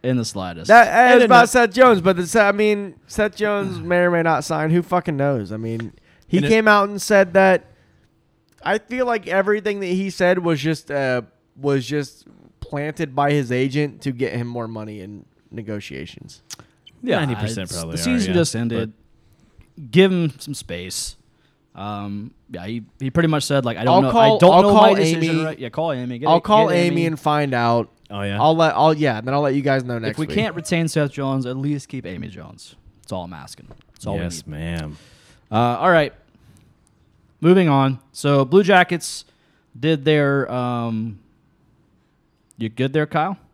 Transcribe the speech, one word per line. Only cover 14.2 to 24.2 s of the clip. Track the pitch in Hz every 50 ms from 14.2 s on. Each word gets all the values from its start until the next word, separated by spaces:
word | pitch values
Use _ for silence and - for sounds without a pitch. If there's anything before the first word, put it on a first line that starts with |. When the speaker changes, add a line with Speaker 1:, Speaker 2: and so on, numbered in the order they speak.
| 131 107 73
Speaker 2:
him | 120 120 120
more | 120 120 117 113
money | 113 110 107 107 107 104
in | 92 98 104 98 - _ _ _ _ _
negotiations. | - 113 110 101 107 104 98 - 67 65 71 - - - - - - - _ _ - _ - _ _ _ _ - _ _ -
Speaker 1:
Yeah, | 254 - -
Speaker 3:
Ninety | 156 135 120
percent | 104 107 107 113 107 95 87
Speaker 1:
it's, | - 85
Speaker 3:
probably | 85 82 - 160
Speaker 1:
the |
Speaker 3:
are, | 170
Speaker 1:
season | 247 254 247 202 185
Speaker 3:
yeah. | 185 175
Speaker 1:
just | 165 - -
ended. | 113 120 117 117 113 113 - - _ _ _ _ _ _ _ _ _ _ _ _ _ - _ _
Speaker 3:
But | - 151 120
Speaker 1:
Give | 107 175 190 196
him | 190 180 170 156 - -
some | - - 143
space. | - - - 85 87 90 92 - - - - - _ _ _ _ _ _ _ _ _ _ _ _
Um, | - 98 104 104 101 101 101 101 104 104 127 _ _ _ _
yeah, | - 87 87
he, | 101 113 120 107 _ _ _
he | 135 131
pretty | - 165 170 160
much | 156 147 135
said, | - 147 139 123
like, | 120 113 85
"I | 113
don't | 127 170
Speaker 2:
I'll | 185
Speaker 1:
know. | 139 131
Speaker 2:
call, | 220 233